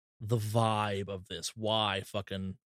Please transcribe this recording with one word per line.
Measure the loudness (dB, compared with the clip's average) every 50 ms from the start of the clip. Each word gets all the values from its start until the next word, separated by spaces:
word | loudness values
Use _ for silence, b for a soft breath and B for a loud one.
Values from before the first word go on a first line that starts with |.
| _ _ _ -10
the | 0 2 2
vibe | 2 2 2 4 4 4 4 4 2 2 0 0 -2 -2 -4
of | -6 -8 -6
this, | -8 -8 -6 -6 -8 -6
why | -2 0 2 2 2 2 2 0 -2 -4
fucking | -4 -4 -6 -4 -4 -4 -4 -4 -4 -6 -8 _ _ _